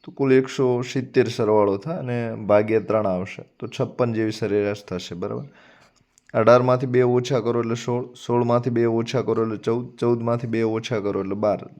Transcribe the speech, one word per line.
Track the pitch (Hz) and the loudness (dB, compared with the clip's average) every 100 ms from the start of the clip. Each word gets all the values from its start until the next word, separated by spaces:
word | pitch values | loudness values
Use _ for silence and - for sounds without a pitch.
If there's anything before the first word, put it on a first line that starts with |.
તો | - | -20
કુલ | - 139 | -2 4
એકસો | 131 131 - 131 123 | 4 4 0 0 0
સિત્તેર | 120 139 123 127 113 | -2 -6 -2 0 0
સરવાળો | 117 107 107 101 98 | 0 2 4 4 0
થાય | 156 160 | -4 -8
અને | 127 120 117 | -6 -4 -6
ભાગ્યા | 113 101 104 110 110 | -8 2 4 4 0
ત્રણ | 92 107 104 | 2 0 0
આવશે. | 92 95 - - _ | -2 -4 -10 -18 _
તો | 107 | -14
છપ્પન | - 117 - 120 | -6 -6 -2 -2
જેવી | 110 110 | 0 -2
સરેરાશ | 107 107 104 101 104 | -2 -2 0 0 -4
થશે, | - 90 - | -8 -10 -10
બરાબર? | 87 101 120 139 _ - _ _ _ _ _ _ | -8 -8 -8 -10 _ -20 _ _ _ _ _ _
અઢારમાંથી | 117 113 123 123 127 135 | 2 6 6 6 0 2
બે | 123 | 2
ઓછા | 123 123 123 135 | 2 2 0 -2
કરો | 110 117 | 0 -2
એટલે | 113 | -2
સોળ, | 117 - 123 123 | -4 -4 -6 -6
સોળમાંથી | - - 120 120 120 123 | -14 -2 0 2 2 0
બે | 117 | 0
ઓછા | 117 113 113 127 | 2 0 -2 -2
કરો | 107 113 | -2 -2
એટલે | 113 104 | -2 -4
ચૌદ, | 117 117 123 - | -2 -4 -4 -4
ચૌદમાંથી | 117 120 117 117 120 | 0 0 0 -2 -2
બે | 113 | -2
ઓછા | 113 110 113 113 | 0 -2 -4 -4
કરો | 101 98 | -2 -4
એટલે | 95 | -4
બાર, | 101 107 95 - - | -2 0 -2 -6 -12